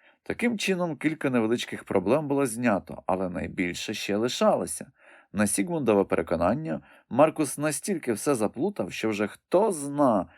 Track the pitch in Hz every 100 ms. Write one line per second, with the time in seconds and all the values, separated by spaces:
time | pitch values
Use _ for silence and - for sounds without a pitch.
0 | _ _ - - 240 214 - 180 175 139
1 | 151 160 139 123 110 117 - - - 101
2 | 92 147 143 139 131 113 123 92 - -
3 | - 92 92 85 82 80 90 82 - 104
4 | - 101 123 - 214 139 - - - _
5 | - - _ 95 104 - 180 165 117 101
6 | 92 92 82 82 87 143 160 151 - -
7 | _ 123 156 - 151 - 151 143 - 165
8 | - 101 147 120 104 117 190 - 104 -
9 | 110 101 104 - - 175 220 156 139 143
10 | 135 104 85